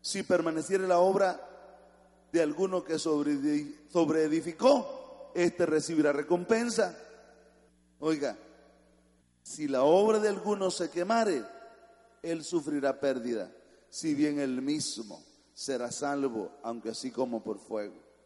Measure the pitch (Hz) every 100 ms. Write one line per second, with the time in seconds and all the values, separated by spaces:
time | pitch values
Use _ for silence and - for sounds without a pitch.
0 | - 196 180 180 165 160 151 190 190 175
1 | 185 196 190 175 - - - - - _
2 | _ _ _ 165 156 151 190 185 175 160
3 | 165 151 147 147 143 147 147 - - 175
4 | 156 156 156 160 156 160 240 277 - -
5 | - - - 175 175 - 170 156 147 160
6 | 151 143 147 175 180 226 240 220 185 170
7 | - - - - - _ _ _ _ _
8 | 151 156 135 98 - - - _ _ _
9 | _ _ _ _ - - 147 135 139 180
10 | 214 220 214 196 196 202 190 180 165 170
11 | 180 233 220 147 107 - - - - -
12 | _ _ 165 165 147 175 147 147 139 170
13 | 139 131 117 113 92 - _ _ _ -
14 | 165 143 151 147 135 127 135 151 - -
15 | 110 - - _ _ - - 127 120 -
16 | 143 143 139 113 90 - 117 117 110 110
17 | 131 - 127 117 110 101 - 110 104 -
18 | _ _